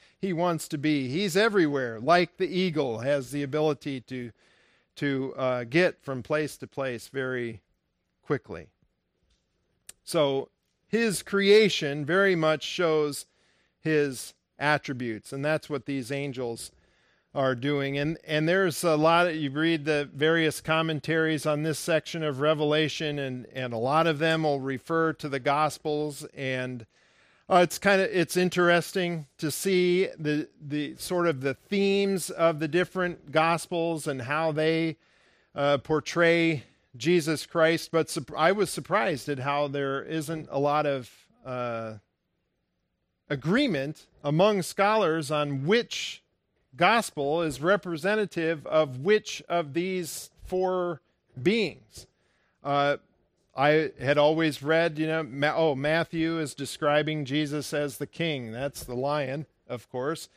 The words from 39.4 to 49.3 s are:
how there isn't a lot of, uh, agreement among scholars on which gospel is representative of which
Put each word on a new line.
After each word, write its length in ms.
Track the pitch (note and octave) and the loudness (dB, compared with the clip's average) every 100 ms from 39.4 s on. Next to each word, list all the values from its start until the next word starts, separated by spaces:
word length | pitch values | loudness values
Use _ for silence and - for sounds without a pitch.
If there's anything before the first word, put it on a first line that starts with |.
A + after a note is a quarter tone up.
how 280 | C3+ C#3+ D3 | -2 -2 -2
there 340 | C#3+ C#3 C3+ | -2 -4 -4
isn't 460 | - D#3+ D3 D#3+ - | -4 -6 -6 -8 -6
a 80 | C#3 | -2
lot 280 | C#3+ D3+ D3 | 0 2 0
of, 240 | C#3 A#2+ - _ _ | -2 -6 -20 _ _
uh, 500 | C3 B2+ B2 A2+ A2 G#2+ _ _ _ _ _ _ _ _ _ _ _ _ - | -10 -6 -6 -6 -8 -12 _ _ _ _ _ _ _ _ _ _ _ _ -8
agreement 800 | C#3+ D3+ A3 D4 D3+ C#3 D3+ - _ | -4 0 2 2 0 -4 -8 -16 _
among 380 | C#3+ D3+ G3+ G3+ | -2 4 4 4
scholars 680 | D#3+ - G3 A3 F3+ E3 C#3 | -2 2 2 4 2 0 -2
on 360 | D3+ D3 C#3 C#3+ | -2 -2 -2 2
which 560 | A3+ - - - - _ _ _ _ _ B2+ | 2 2 -6 -8 -10 _ _ _ _ _ 2
gospel 680 | F3 A3+ - - C#3+ D#3+ | 4 4 0 -4 -2 0
is 180 | D#3+ C3 | -2 -2
representative 1080 | D#3 G3+ F3+ E3 F3+ G#3+ G3+ - D#3+ E3 - | 2 2 0 -4 -2 0 -2 -2 -2 -2 0
of 340 | D#3 D3+ B2+ | 2 2 0
which 420 | D#3+ G#3+ - | 2 2 2